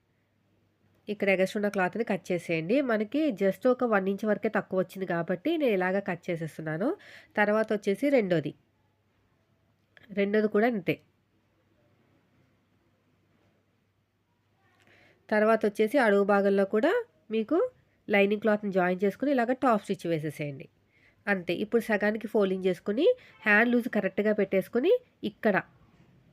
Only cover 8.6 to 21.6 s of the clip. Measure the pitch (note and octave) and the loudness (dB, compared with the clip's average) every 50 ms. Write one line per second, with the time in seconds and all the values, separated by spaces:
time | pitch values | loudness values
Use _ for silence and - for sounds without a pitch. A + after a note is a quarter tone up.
8.6 | _ _ _ _ _ _ _ _ _ _ _ _ _ _ _ _ _ _ _ _ | _ _ _ _ _ _ _ _ _ _ _ _ _ _ _ _ _ _ _ _
9.6 | _ _ _ _ _ _ _ - - - F#3+ G3+ G3+ G3+ G#3 G#3+ G#3+ G#3 - G#3 | _ _ _ _ _ _ _ -20 -20 -10 -2 -2 0 2 2 2 0 2 2 2
10.6 | A3 B3+ A#3 G3 E3 - D3 - _ _ _ _ _ _ _ _ _ _ _ _ | 2 2 0 -2 -2 -2 -4 -4 _ _ _ _ _ _ _ _ _ _ _ _
11.6 | _ _ _ _ _ _ _ _ _ _ _ _ _ _ _ _ _ _ _ _ | _ _ _ _ _ _ _ _ _ _ _ _ _ _ _ _ _ _ _ _
12.6 | _ _ _ _ _ _ _ _ _ _ _ _ _ _ _ _ _ _ _ _ | _ _ _ _ _ _ _ _ _ _ _ _ _ _ _ _ _ _ _ _
13.6 | _ _ _ _ _ _ _ _ _ _ _ _ _ _ _ _ _ _ _ _ | _ _ _ _ _ _ _ _ _ _ _ _ _ _ _ _ _ _ _ _
14.6 | _ _ _ _ _ _ _ _ _ _ _ _ _ - A3 G#3 G#3+ A3 A3+ A3 | _ _ _ _ _ _ _ _ _ _ _ _ _ -2 0 2 4 4 2 2
15.6 | - G#3 G#3 - A3 G#3+ C#4+ C#4+ A#3+ G#3+ G3+ G3+ G3+ G3 G3+ G3+ G3 G3+ G3+ G3 | 2 -2 0 0 -2 2 2 4 4 6 4 4 4 4 2 2 4 2 2 2
16.6 | G3 F#3+ - A3 A#3 E4 A4+ B4 A4+ _ _ _ _ - G#3+ A3 G#3+ - D4+ F4+ | 0 0 0 0 2 2 0 0 -4 _ _ _ _ -6 -4 -4 -2 0 0 0
17.6 | B4+ B4+ _ _ _ _ _ _ - - G#3+ G3+ G3 G3+ G#3+ G#3 A3 G#3+ G#3 G#3 | 0 -2 _ _ _ _ _ _ -6 -2 2 2 2 2 0 0 0 0 0 0
18.6 | G#3 G3+ F3+ F#3 F3 F3+ F#3 F3+ G3+ G3 F#3+ - C4 C#4+ C#4 B3 A#3 A#3 C4+ - | -2 -2 0 0 0 0 0 0 -2 -2 -2 -2 -2 -2 0 0 0 -2 -2 -2
19.6 | C#4+ B3+ A3 G3+ - - F#3+ - - E3+ E3 D3+ D3+ D#3 - - D3+ C#3+ C#3 - | 0 0 0 0 -2 -6 -8 -6 -4 -4 -4 -2 -4 -6 -8 -8 -10 -10 -10 -12
20.6 | - - _ _ _ _ _ _ _ _ _ _ - G#3 G3+ F#3+ E3+ F3+ F3 - | -16 -20 _ _ _ _ _ _ _ _ _ _ -4 -4 -4 -2 -2 -4 -4 -4